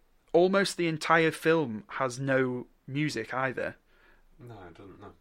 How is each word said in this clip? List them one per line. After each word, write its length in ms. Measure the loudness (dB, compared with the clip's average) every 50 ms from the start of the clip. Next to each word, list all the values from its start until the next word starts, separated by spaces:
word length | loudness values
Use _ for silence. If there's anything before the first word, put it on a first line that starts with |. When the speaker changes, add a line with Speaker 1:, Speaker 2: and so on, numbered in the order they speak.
| _ _ _ _ _ _ 4
Speaker 1:
almost 440 | 4 6 6 4 2 2 0 -2 -2
the 100 | -2 -2
entire 440 | -2 -4 2 4 4 6 6 4
film 520 | 0 0 2 2 2 2 2 -2 -4 -10 -12 -12
has 320 | -4 -4 -4 -4 -2 -4
no 460 | -2 0 2 2 2 0 -2 -6 -10 -12 _ _ _ -8
music 460 | -4 -4 -4 -2 -4 -6 -6 -6 -4
either. 420 | -4 -4 -4 -4 -4 -6 -6 -8 -12 _ _ _ _ _ _ _ _ _ _ _ _
Speaker 2:
No, 160 | -20 -20 -20 -20 -20 -20
it 80 | -20
doesn't, 240 | -20 -20 -20 -20 -20
no. 60 | -20 -20 -20 _